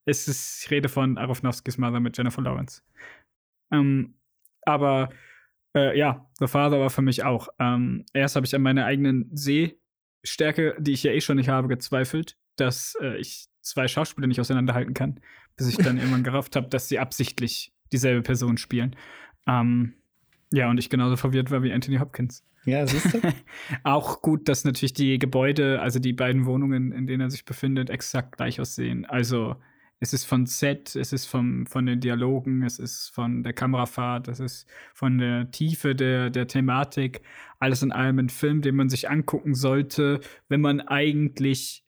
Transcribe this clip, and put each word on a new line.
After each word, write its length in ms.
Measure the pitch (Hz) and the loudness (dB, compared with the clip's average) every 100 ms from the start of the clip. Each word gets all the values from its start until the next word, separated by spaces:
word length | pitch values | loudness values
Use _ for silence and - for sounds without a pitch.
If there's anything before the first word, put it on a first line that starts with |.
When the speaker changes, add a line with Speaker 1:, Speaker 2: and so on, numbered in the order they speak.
| - | -2
Speaker 1:
es 220 | 135 - | -2 -2
ist, 360 | 131 - - - | -4 -6 -10 -2
ich 60 | |
rede 180 | 147 139 | 0 0
von 280 | 139 131 120 | 0 0 0
Aronofskys 600 | 123 120 127 - - 123 | -2 -2 -2 -4 -4 -2
Mother 240 | 120 120 | 0 0
mit 160 | 120 127 | -2 -2
Jennifer 240 | 123 131 | -2 -2
Lawrence. 400 | 127 127 131 - _ - - - _ _ _ _ - | -4 -4 -8 -12 _ -20 -20 -20 _ _ _ _ 0
Ähm, 440 | 151 139 135 - - _ _ _ _ 151 | 4 4 4 0 -8 _ _ _ _ 0
aber, 460 | 147 143 135 131 - - - _ _ _ 147 | 2 2 2 0 -6 -20 -20 _ _ _ 2
äh, 200 | 135 143 | 4 4
ja, 300 | 147 127 - - | 2 0 -6 -4
The 80 | 135 | 0
Father 320 | 143 147 143 | 2 4 4
war 80 | 135 | 2
für 140 | 135 | 2
mich 200 | 135 117 | 2 2
auch. 240 | 131 117 - - | 0 -2 -4 -2
Ähm, 460 | 123 123 123 123 - | 0 2 0 -2 -4
erst 240 | 139 139 147 | 0 0 0
hab 80 | |
ich 100 | 131 | 0
an 100 | 143 | 2
meiner 220 | 135 135 123 | 2 2 2
eigenen 440 | 139 139 131 110 | 2 2 2 -2
Sehstärke, 1400 | 147 139 147 165 - _ _ _ _ - - 156 156 156 - | -4 0 2 0 -4 _ _ _ _ -6 0 0 2 0 0
die 140 | 143 | 0
ich 120 | 131 | 2
ja 80 | 147 | 2
eh 80 | 143 | 2
schon 160 | - 139 | 2 2
nicht 100 | 127 | 2
habe, 200 | 131 127 | 2 0
gezweifelt, 680 | 120 - 131 127 156 160 - _ - | -2 -2 -2 0 -2 -6 -12 _ -2
dass, 380 | 127 127 - 440 | -2 -2 -6 -6
äh, 140 | 135 113 | -6 -6
ich 280 | - - - _ | -8 -14 -18 _
zwei 260 | - 135 127 | -8 -2 -2
Schauspieler 400 | 151 156 - 135 | 0 -4 -2 0
nicht 140 | 123 | 0
auseinanderhalten 520 | 120 131 127 120 131 | 0 2 2 0 -2
kann, 280 | - 135 139 - - _ - | -2 -4 -6 -14 -20 _ -4
bis 120 | 127 | 0
ich 80 | 196 | 2
dann 200 | 143 127 | 2 2
Speaker 2:
<laughs> 0 | |
Speaker 1:
irgendwann 260 | 127 127 | 2 2
gerafft 340 | 123 139 131 139 | 0 -2 -2 -4
hab, 120 | 131 | -2
dass 200 | 131 - | -4 -2
sie 100 | 123 | -2
absichtlich 720 | 131 - 123 - 120 - - _ - | -2 -2 -4 -2 -4 -4 -12 _ -4
dieselbe 300 | 131 127 120 | 0 2 2
Person 340 | 120 123 123 117 | 2 0 2 0
spielen. 380 | - 120 127 - - - - _ - | 0 -2 -2 -6 -16 -20 -20 _ 0
Ähm, 460 | 123 120 120 120 - _ _ _ _ - | 2 4 2 0 -4 _ _ _ _ -2
ja, 180 | 139 120 | 2 2
und 100 | 123 | 2
ich 100 | - | 0
genauso 260 | 127 123 127 | 2 2 2
verwirrt 340 | 135 131 127 | 2 0 0
war 140 | 135 | 0
wie 80 | 127 | 0
Anthony 260 | 123 135 131 | -2 0 -2
Hopkins. 460 | 147 - 127 - _ _ 131 | -2 -4 -6 -6 _ _ -2
Speaker 2:
Ja, 220 | 139 135 | 0 0
siehst 260 | 143 175 226 | 2 2 2
du? 40 | |
Speaker 1:
<laughs> 640 | 175 127 - - - 131 | 0 0 -6 -16 -10 -4
Auch 380 | 147 143 120 - | 0 0 0 -2
gut, 260 | 165 151 151 | 0 0 2
dass 160 | 131 | 0
natürlich 300 | 147 123 135 | 0 0 -2
die 260 | - 135 131 | 0 2 2
Gebäude, 640 | 131 131 135 147 139 135 | 2 2 2 2 2 2
also 180 | 127 127 | 0 0
die 140 | 127 | 0
beiden 320 | 123 127 131 127 | 0 2 2 2
Wohnungen, 480 | 127 139 131 127 | 2 2 0 0
in 140 | 123 131 | -2 -4
denen 120 | 131 | -2
er 100 | 127 | -2
sich 140 | - | -4
befindet, 460 | - 127 135 135 127 | -10 -4 -2 0 -2
exakt 480 | - - 127 127 - | -6 -6 -6 -6 -6
gleich 240 | 120 123 | -4 -4
aussehen. 420 | 127 - 120 120 - | -6 -4 -4 -4 -4
Also 520 | 127 117 123 113 131 - _ _ - | -2 0 0 -2 -6 -14 _ _ -8
es 140 | 113 | -4
ist 100 | 135 | -4
von 220 | - 127 123 | 0 0 0
Set, 500 | - 143 139 - 135 | 0 -2 -2 -6 -6
es 160 | 123 | -4
ist 140 | 135 - | -6 -4
vom, 400 | 131 123 127 123 | -2 0 -2 -4
von 200 | 135 127 | -2 0
den 140 | 123 | 0
Dialogen, 640 | 123 120 127 135 135 127 | -2 0 0 0 0 0
es 160 | 120 - | -2 -4
ist 300 | 120 - - | -8 -10 -10
von 340 | - 120 123 | -6 -4 -2
der 80 | 120 | -4
Kamerafahrt, 800 | 117 131 127 123 - 123 123 123 | -2 0 0 -2 -2 -4 -4 -6
es 100 | 123 | -8
ist 260 | 127 - - - - | -8 -10 -18 -20 -20
von 240 | - 135 127 | -2 2 2
der 340 | 123 120 120 | 2 0 -2
Tiefe 420 | - 156 165 143 | -2 -2 0 0
der, 360 | 131 131 127 123 | 2 2 2 0
der 180 | 127 120 | -2 -2
Thematik. 760 | 139 131 127 143 147 131 131 - - - - | 0 2 2 0 -2 -4 -6 -16 -20 -18 -4
Alles 240 | 135 127 | 0 2
in 80 | 135 | 0
allem 260 | 120 131 131 | 0 2 2
ein 100 | 127 | 0
Film, 320 | - 151 151 | 0 0 2
den 160 | 143 139 | 2 2
man 100 | 135 | 2
sich 220 | 131 - | 0 0
angucken 460 | 151 151 147 147 127 | 0 0 -2 0 0
sollte, 680 | 135 139 143 - 143 143 - - - | 2 2 0 0 2 0 -4 -14 0
wenn 140 | 143 | 2
man 180 | 147 143 | 4 2
eigentlich, 1040 | - 139 151 147 143 - 135 131 - - | 0 0 2 2 0 0 0 0 -4 -12